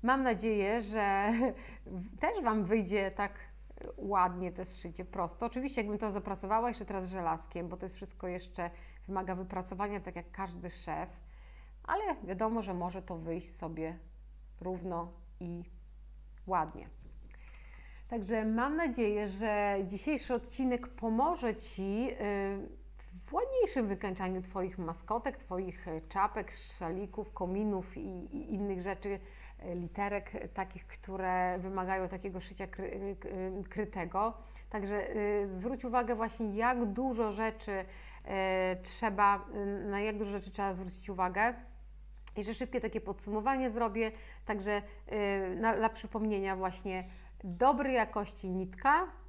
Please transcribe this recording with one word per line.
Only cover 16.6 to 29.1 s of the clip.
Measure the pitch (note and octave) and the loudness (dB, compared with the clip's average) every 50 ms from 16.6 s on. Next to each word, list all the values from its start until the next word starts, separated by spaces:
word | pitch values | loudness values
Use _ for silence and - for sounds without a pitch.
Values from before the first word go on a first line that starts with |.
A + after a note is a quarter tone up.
| D#3+ D#3 - - - - - - - - - - - - - - - - - - - - - - - - - - - - | 2 2 -2 -10 -12 -12 -14 -14 -16 -14 -14 -14 -14 -14 -14 -14 -16 -14 -16 -16 -14 -14 -14 -14 -14 -14 -16 -14 -10 -6
Także | A#3+ A#3 G3+ F#3 A#3 A3 A3 | -4 -4 0 2 2 2 4
mam | A3 A3 A3 A#3+ C#4 D4 | 4 4 4 4 4 4
nadzieję, | D#4+ E4+ D#4 A#3 B3+ A#3 G#3 G#3 G#3 G#3 G#3 | 4 2 2 4 4 4 4 6 4 2 0
że | F#3+ G3 A3 A3 G#3 G#3 G#3 G3+ G3+ G3 G3 | 0 0 2 2 4 6 6 6 4 4 2
dzisiejszy | F3+ G3 G3 - - D4+ C4 - - B3+ | 0 -2 -2 0 2 2 2 2 2 0
odcinek | A#3 A#3+ - - - C4+ B3+ B3 A#3+ B3 - | 0 0 -2 -4 0 2 4 4 2 0 -4
pomoże | - - - A3+ A3 A3 C4+ D#4 F4 - - A#3+ A3 | -8 -2 0 2 4 6 6 6 4 4 2 0 0
Ci, | G#3+ - - - - F#3+ G3 G3+ G#3+ B3 C4+ | 0 -4 -10 -6 -2 0 0 2 2 2 0
y, | - - G#3 G3+ G3+ G3+ G3 G3 G3 G3 G3+ - - - - - - - - - - F3+ - | 0 0 0 0 2 2 2 0 0 -2 -4 -6 -10 -14 -16 -16 -16 -16 -16 -14 -14 -14 -12
w | - C#4 | -2 0
ładniejszym | F4 A#4+ C5 C5+ B4+ A#4 F#4+ - C#4 A#3 G3+ | 0 2 2 6 4 4 6 6 2 2 2
wykańczaniu | G3 F#3 - G3+ F#3 F3+ G3 F#3 F#3 F#3 F#3 | 2 0 0 -2 -2 0 0 0 0 0 -2
Twoich | F#3 - G3 F3+ F#3+ F#3 - | -4 -2 -2 -2 -2 -2 -2
maskotek, | F3 D#3+ E3+ - - - G#3+ A#3 A#3 C#4 C4+ | -4 -4 -4 -6 -2 0 0 2 2 0 -2
Twoich, | - - - F#3 F3+ F#3+ F#3 F#3 - - F#3 | -2 -6 -4 -2 -2 -2 -2 -4 -8 -6 -6
y, | D#3+ D#3+ D#3+ - | -6 -6 -6 -4
czapek, | - G3 G3 G#3 - A3+ F#3+ - - | 2 4 4 4 4 0 -4 -4 -8
szalików, | - - - - - F#3 E3 F#3 F#3 G3+ F#3+ - - G#3 G3 - | -12 -14 -14 -10 -6 -4 -2 -2 -2 -4 -4 -4 -6 -8 -6 -4
kominów | - F#3+ F3+ F#3 G3 G#3+ G#3+ G3+ F#3+ F3+ F#3 - | -2 -2 0 2 2 2 2 2 0 0 -4 -8
i, | - - F#3+ F#3+ F3+ - - - | -8 -6 -6 -6 -8 -8 -6 -6
i | - D#3 - A3 | -6 -4 -2 -2
innych | F#3+ G3+ G3+ G3 F3+ F3+ | 0 0 0 0 0 0
rzeczy, | G3 G3 F#3 - | -2 -4 -2 -2
y, | G#3 | -4